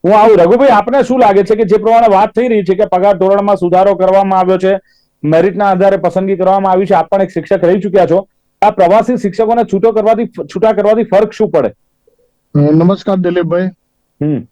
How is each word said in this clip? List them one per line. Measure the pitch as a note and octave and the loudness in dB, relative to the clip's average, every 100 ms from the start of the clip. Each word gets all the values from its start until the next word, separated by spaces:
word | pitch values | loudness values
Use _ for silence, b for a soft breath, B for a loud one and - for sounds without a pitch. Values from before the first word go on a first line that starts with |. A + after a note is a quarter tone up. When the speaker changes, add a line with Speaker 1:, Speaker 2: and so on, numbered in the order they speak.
Speaker 1:
હું | E3+ G#3+ | 2 4
આવું, | A3 G3+ | 4 4
રઘુભાઈ, | E3+ A#3 C4+ | 4 4 2
આપને | G#3+ G3+ C4+ | 2 0 -2
શું | B3+ B3+ | -2 0
લાગે | A3 G3 | 2 2
છે | G3 | 0
કે | A3 | -2
જે | G#3 G#3 | 0 0
પ્રમાણે | G#3 A3+ A3+ | 2 2 2
વાત | G3 G#3+ | 2 0
થઈ | A3 B3 | -2 -2
રહી | A3 | -2
છે | F3+ | -2
કે | F#3 G#3 | -2 -2
પગાર | F3+ G3+ F#3+ | 0 0 0
ધોરણમાં | F#3+ G3+ G3+ G3 | 0 0 0 -2
સુધારો | F3 F3+ G3 | 0 0 2
કરવામાં | F3+ F#3 G3 G3 F#3+ | 2 2 0 0 -2
આવ્યો | F#3 F#3 | 0 0
છે, | F#3+ G3 _ _ _ _ | 0 -4 _ _ _ _
મેરિટના | D3 D#3+ F#3+ F3+ | -2 0 0 0
આધારે | G3+ F#3 G3 F#3+ | -2 2 0 0
પસંદગી | E3+ F#3 F#3+ F#3 | -2 -4 -4 -2
કરવામાં | F#3 G3 F#3+ | 0 0 0
આવી | F#3 G3 | -2 0
છે, | |
આપ | F3+ - | 0 0
પણ | G3 | -2
એક | F#3+ | -2
શિક્ષક | F3 D#3 G3 | -6 -4 -2
રહી | E3+ F#3+ | 0 0
ચૂક્યા | G3 G3 C#3 | 0 0 0
છો, | F3 F#3+ _ _ _ | -2 -4 _ _ _
આ | G#3 | -2
પ્રવાસી | G#3 F3 G#3 A#3 B3 | 2 2 2 0 -4
શિક્ષકોને | G#3 F#3+ A3+ A#3 | -4 -4 -2 -2
છૂટો | A#3 G3 A3+ | -2 0 0
કરવાથી, | A3 G#3 A3+ A#3+ | 0 0 -2 -4
છૂટા | - - F#3 A3 | -10 -10 -2 -2
કરવાથી | G3+ G3+ A3 | 0 0 0
ફરક | A#3 F#3+ G#3+ | 0 0 0
શું | - G#3+ | -2 -2
પડે? | D#3 A2+ - _ _ _ _ _ _ _ | 0 -2 -8 _ _ _ _ _ _ _
Speaker 2:
અ, | D3 | -2
નમસ્કાર | D3 D#3 F3 G3 - F#3+ | 2 2 2 -2 -4 -2
દિલીપભાઈ. | F3+ F3 E3 E3+ F#3 - _ _ _ _ | -2 -4 -2 -4 -4 -10 _ _ _ _
Speaker 1:
હમ. | D3 C#3 A#2 | -6 -6 -10